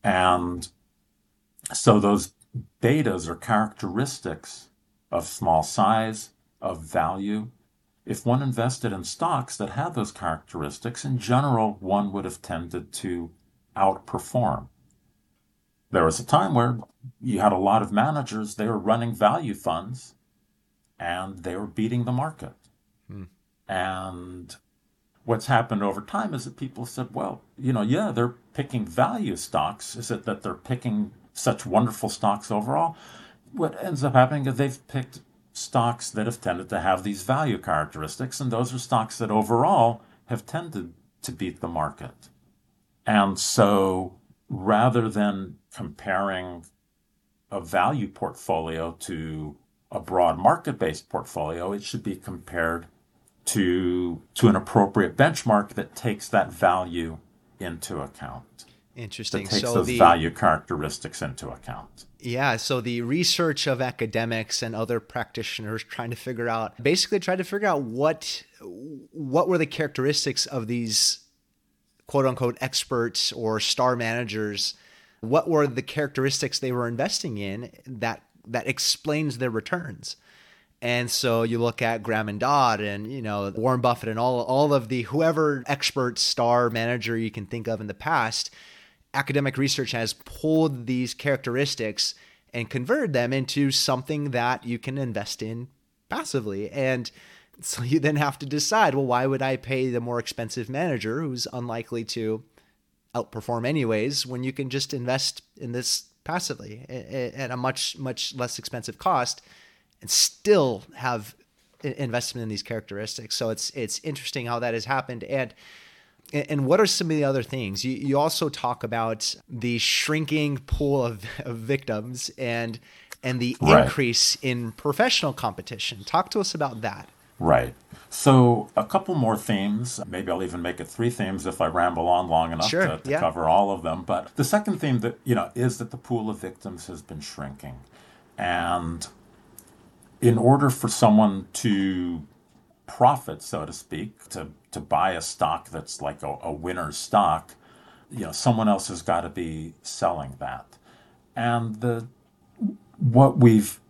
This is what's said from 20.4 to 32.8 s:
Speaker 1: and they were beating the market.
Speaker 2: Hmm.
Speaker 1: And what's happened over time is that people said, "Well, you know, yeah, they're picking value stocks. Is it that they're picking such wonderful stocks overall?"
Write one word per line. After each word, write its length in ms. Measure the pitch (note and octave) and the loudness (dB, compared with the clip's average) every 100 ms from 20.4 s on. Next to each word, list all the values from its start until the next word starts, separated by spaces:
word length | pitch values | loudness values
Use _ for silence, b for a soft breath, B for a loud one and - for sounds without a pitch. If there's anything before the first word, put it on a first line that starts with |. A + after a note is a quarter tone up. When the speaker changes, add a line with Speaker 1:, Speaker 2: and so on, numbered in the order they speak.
| _ _ _ _ _ _ | _ _ _ _ _ _
Speaker 1:
and 400 | F2 F2 F#2+ F#2 | -6 -4 -6 -8
they 120 | F2 F2+ | -8 -6
were 120 | G#2 | -6
beating 360 | - A2 B2 A#2+ | -2 0 0 0
the 60 | |
market. 420 | B2 D#3 - - - _ _ _ _ - | -2 -2 -6 -16 -16 _ _ _ _ -16
Speaker 2:
Hmm. 160 | G2 F2+ _ _ _ - | -16 -16 _ _ _ -6
Speaker 1:
And 880 | F#2+ F#2 F#2 F#2+ F2+ F2+ F2+ E2 - _ _ _ _ _ _ | -4 -2 -4 -8 -10 -12 -14 -16 -20 _ _ _ _ _ _
what's 240 | - A2+ - | 0 0 4
happened 360 | A#2 A#2+ G#2 | 4 4 0
over 180 | G2+ G2 | 0 -2
time 320 | - G#3 A3 | -4 -4 -2
is 120 | C#3+ - | -4 -8
that 120 | - | -10
people 280 | C3+ - A#2+ | -12 -8 -10
said, 280 | - B2 | -8 -8
"Well, 280 | A#2+ F#2+ - _ - | -6 -6 -8 _ -4
you 160 | C3 | 0
know, 80 | A#2+ | 0
yeah, 300 | G#2 D3+ G#3+ | 2 2 2
they're 240 | A#2 A#2+ - _ | 2 0 -2 _
picking 320 | - C#3 B2 G2+ | -8 -4 -4 -4
value 500 | E2 - A#3+ D#3+ E2+ | 0 0 2 -4 -4
stocks. 600 | - E2+ D#2 - - A2+ | -2 -2 -2 -4 -12 -10
Is 160 | A#2 | -6
it 120 | A2+ - | -4 -4
that 160 | G2 | -6
they're 120 | G2+ | -6
picking 580 | - - B2+ B2 G#2 G#2 - _ | -8 -6 -4 -2 -2 -2 -8 _
such 320 | - B2+ - - | -2 0 0 2
wonderful 440 | G2+ A#2+ G#2+ G#2 | 2 2 -2 -6
stocks 420 | - G#2 G#2 - | 0 0 0 -2
overall?" 440 | G#2+ A2 D3 | -2 0 0